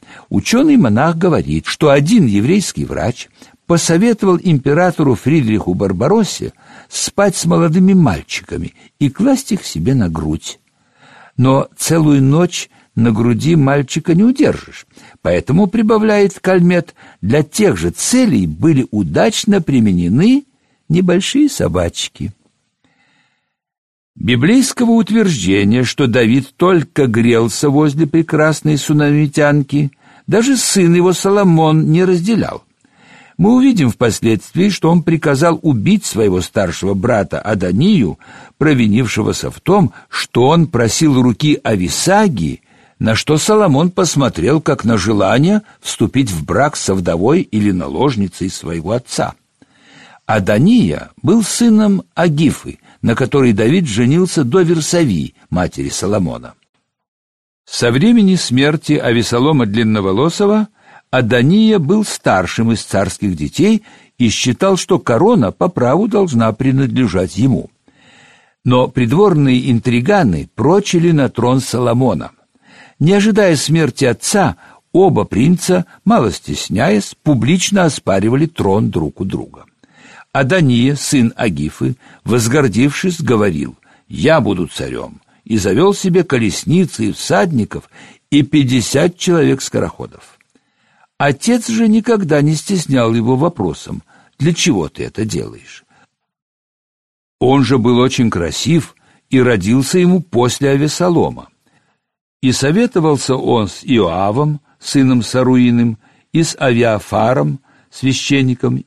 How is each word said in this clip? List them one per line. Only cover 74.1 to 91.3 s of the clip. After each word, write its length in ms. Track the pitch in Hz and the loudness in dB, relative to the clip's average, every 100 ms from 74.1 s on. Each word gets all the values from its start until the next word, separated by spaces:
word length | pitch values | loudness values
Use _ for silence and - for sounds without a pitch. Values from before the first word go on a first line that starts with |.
| 113 - 208 156 85 - - _ | -2 -2 0 0 -2 -16 -20 _
оба 320 | 170 190 110 | 2 2 2
принца, 640 | 95 92 143 180 - 180 175 - | -2 0 2 0 0 -2 -2 -6
мало 280 | 190 226 113 | 0 2 0
стесняясь, 840 | - - 73 - 95 151 107 - - | -4 -10 -10 -6 -2 0 0 -4 -8
публично 640 | - 131 120 185 - 202 170 | -2 0 2 0 0 0 0
оспаривали 640 | - - 98 107 131 156 | -2 -4 0 0 0 -2
трон 420 | - 95 101 117 | -2 0 0 0
друг 320 | 90 76 - | -2 -6 -6
у 20 | |
друга. 400 | 95 - - - - _ _ _ - - - | -8 -8 -10 -18 -20 _ _ _ -20 -20 -8
Адония, 640 | 135 131 185 143 120 131 143 | -4 0 2 2 2 0 -2
сын 360 | - 139 113 - | -2 0 0 0
Агифы, 580 | 117 73 76 - 131 127 _ - - | -4 -4 -8 -6 -6 -6 _ -16 -2
возгордившись, 960 | 120 113 151 131 95 143 139 190 165 | -2 0 0 0 2 0 0 -6 -4
говорил: 560 | 127 113 104 76 65 - _ _ _ | -2 0 0 -2 -8 -12 _ _ _
«Я 340 | - 131 160 | -4 0 2
буду 260 | 107 92 78 | 0 -2 -4
царём», 540 | - 67 60 60 - _ _ - | -8 -10 -10 -12 -18 _ _ -4
и 120 | 110 | -2
завёл 360 | 95 101 190 | 0 2 2
себе 320 | 202 190 180 165 | 0 0 0 0
колесницы 800 | 127 107 - - 170 170 - 107 | 0 -2 -4 -2 0 0 -2 -6
и 60 | |
всадников 760 | - - 175 196 135 98 82 - - - - - | -6 -4 -2 0 -2 -4 -8 -14 -20 -20 -20 -2
и 120 | 143 | 0
пятьдесят 760 | - 151 127 127 104 135 175 - | 2 0 2 0 0 0 -2 -2
человек-скороходов. 1200 | - 170 135 135 - - 85 - 60 - - _ _ _ _ _ _ _ _ - | -2 0 2 -2 -4 -6 -6 -8 -16 -16 -20 _ _ _ _ _ _ _ _ -4
Отец 500 | 143 | -2